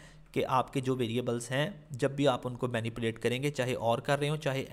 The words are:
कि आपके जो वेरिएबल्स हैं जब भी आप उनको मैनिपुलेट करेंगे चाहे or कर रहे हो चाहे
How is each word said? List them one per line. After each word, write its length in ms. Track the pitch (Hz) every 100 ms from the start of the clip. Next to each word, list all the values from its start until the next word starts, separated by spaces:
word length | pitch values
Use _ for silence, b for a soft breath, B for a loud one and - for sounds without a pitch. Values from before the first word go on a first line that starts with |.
| B B B
कि 80 | 131
आपके 380 | - 131 117 139
जो 140 | 131 127
वेरिएबल्स 540 | 113 120 117 120 120
हैं 380 | 135 156 - -
जब 220 | 131 139 143
भी 100 | 143
आप 200 | 123 123
उनको 220 | 123 123
मैनिपुलेट 500 | 117 113 117 113 110
करेंगे 320 | 117 123 143
चाहे 240 | 147 123 120
or 240 | 117 120
कर 140 | - 143
रहे 100 | 147
हो 80 | 151
चाहे 300 | 147 135 -